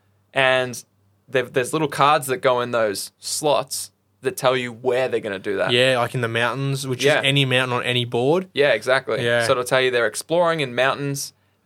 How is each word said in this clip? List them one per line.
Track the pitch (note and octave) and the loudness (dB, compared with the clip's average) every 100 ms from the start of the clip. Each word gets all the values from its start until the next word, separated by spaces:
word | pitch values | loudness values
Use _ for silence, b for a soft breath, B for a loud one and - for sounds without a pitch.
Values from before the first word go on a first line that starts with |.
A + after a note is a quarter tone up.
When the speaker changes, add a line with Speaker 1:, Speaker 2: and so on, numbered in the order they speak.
| _ _ _ | _ _ _
Speaker 1:
And | C3+ C3 C3 B2+ A#2+ - _ _ _ _ | 0 2 2 0 -8 -16 _ _ _ _
they've, | C3+ B2 | -2 0
there's | C3+ A#2+ | -2 -2
little | D#3+ D3+ | -2 -2
cards | - C#3+ D#3 C3+ | 2 4 4 0
that | B2 | 0
go | C3+ B2 | 2 2
in | A#2+ | 0
those | A#2+ A2 G2 - - | 0 0 -2 -10 -14
slots | - - D3+ C3 C#3+ - - _ _ _ | -10 -4 0 0 -2 -8 -12 _ _ _
that | C3 B2+ | -6 -2
tell | B2+ C3 | 0 0
you | B2 | -2
where | A2+ B2+ B2 B2+ | -4 -2 0 0
they're | A2+ | -2
gonna | G#2+ F#2+ | -4 -6
do | G#2+ F#2+ | -4 -2
that. | F#2 | 0
Speaker 2:
Yeah, | A#2+ C3 B2 | 2 2 2
like | A#2+ | -2
in | B2+ | -2
the | A#2 | -4
mountains, | A#2 A#2+ B2+ C#3 C3+ C3+ | -2 -2 -2 -4 -4 -6
which | B2 | 0
Speaker 1:
Yeah. | C3+ D3 | 2 2
Speaker 2:
is | |
any | C#3 C#3 | 2 2
mountain | C3+ B2+ B2+ B2 | 2 2 0 -2
on | |
any | A#2+ B2 | -2 -2
board. | A#2+ A#2+ C3 F3 F#3 | -2 0 2 0 -2
Speaker 1:
Yeah, | C3 C#3+ | 0 2
exactly. | A2+ B2 C3 - A2+ | 2 2 0 0 -2
Speaker 2:
Yeah. | A#2+ A#2+ A#2 | 0 0 2
Speaker 1:
So | |
it'll | B2+ | 0
tell | B2 C3 | 2 2
you | B2+ | 2
they're | B2 A2 | 2 0
exploring | - - E3 E3+ E3 | -2 -2 0 2 0
in | C3+ | -2
mountains, | A#2+ C3+ A#2 C#3+ C#3 - - _ _ | 0 0 0 -4 -6 -8 -14 _ _